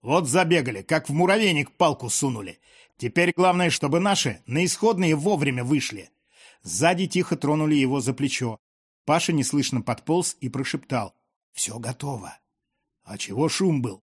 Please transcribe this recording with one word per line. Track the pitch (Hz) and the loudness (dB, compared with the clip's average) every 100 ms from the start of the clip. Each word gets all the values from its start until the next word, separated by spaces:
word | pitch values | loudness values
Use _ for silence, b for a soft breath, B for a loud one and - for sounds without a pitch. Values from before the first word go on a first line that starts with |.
Вот | 113 160 151 | 2 0 2
забегали, | 160 175 170 127 104 | 2 4 2 0 -6
как | - 156 - | -2 -2 0
в | |
муравейник | 147 175 208 208 151 143 _ | 0 4 4 4 2 -2 _
палку | 170 139 120 | 2 2 -4
сунули. | - 139 117 95 - b b b _ | -2 -2 -4 -10 -16 b b b _
Теперь | 120 175 175 | -4 2 2
главное, | 175 185 180 175 | 4 4 4 2
чтобы | - 143 160 | 0 0 2
наши | 202 196 139 104 - | 2 0 -2 -6 -4
на | 135 | -2
исходные | 180 - 214 185 180 | 0 2 2 2 2
вовремя | 156 170 190 143 123 | 2 2 2 0 0
вышли. | 123 147 - 101 87 _ b b b b | 0 0 -2 -10 -16 _ b b b b
Сзади | - 87 160 180 190 | -10 0 2 2 0
тихо | 180 175 151 | -2 -2 -2
тронули | 139 151 156 | 0 0 2
его | 151 131 139 | 2 2 0
за | 120 | -2
плечо. | 131 143 - 123 110 _ _ _ _ | -2 -2 -2 -4 -8 _ _ _ _
Паша | - 160 - | 0 0 2
неслышно | 147 127 147 131 127 | 0 0 0 0 -2
подполз | 107 113 - 170 170 - | -4 -6 0 0 0 -6
и | 127 | -8
прошептал: | 139 131 135 - 127 98 _ _ _ _ | -6 -6 -6 -4 -4 -4 _ _ _ _
«Все | - - 117 | -8 -8 -6
готово». | 113 123 143 123 92 - _ _ _ _ _ _ | -10 -8 -8 -8 -12 -18 _ _ _ _ _ _
«А | - 101 | -18 -12
чего | - 101 156 | -8 -2 -2
шум | - 190 147 | 2 0 0
был?» | 120 95 | -2 -8